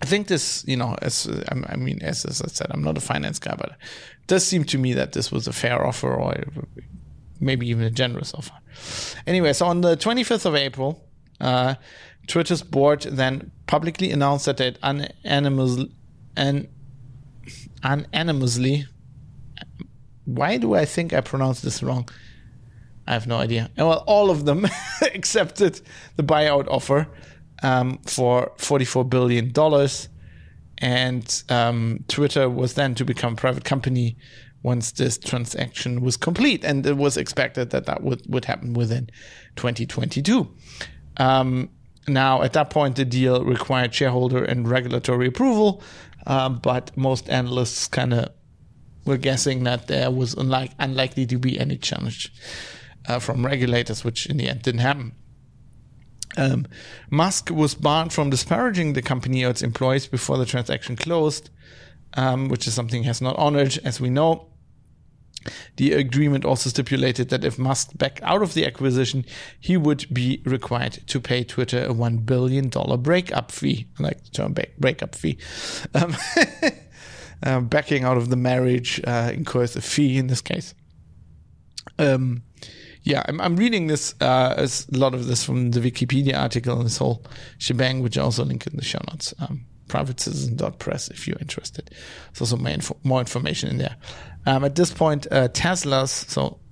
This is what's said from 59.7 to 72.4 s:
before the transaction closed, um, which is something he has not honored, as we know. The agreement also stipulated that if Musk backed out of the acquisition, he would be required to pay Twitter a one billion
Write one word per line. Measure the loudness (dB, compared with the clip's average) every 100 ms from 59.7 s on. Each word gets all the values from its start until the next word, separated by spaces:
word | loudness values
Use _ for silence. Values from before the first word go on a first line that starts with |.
| 0 2 2 0
before | -4 0 0
the | 0
transaction | -2 -2 -4 -6
closed, | -6 0 2 2 0 -10 -20 -20 -20 -20 -20 -8
um, | -2 0 2 0
which | -2 -2
is |
something | -4 -2 -2
he | -2
has | -2
not | -2 2
honored, | 2 4 2 0
as | -4 -2
we | 0
know. | 4 4 2 -4 -20 -20 -20 -20 -20 -20 -20 -20 -16 -14 -14 -10 0
The | 2
agreement | 4 2 2 2 2
also | 2 0 0
stipulated | -2 -2 0 2 0 -2
that | -2
if | -2 -2
Musk | 0 -2 -4 -2
backed | -2 -2
out | 0 2
of | 2
the | 0
acquisition, | -2 0 0 2 2 -2 -6 -10 -18 -6
he | 0 2
would | 4 2 -2
be | -2 0 -2
required | -2 -4 -2 -2 -4 -6 -6
to | -4
pay | -2 -2
Twitter | -2 -2 0 0 0
a |
one | 0 0 0
billion | 2 2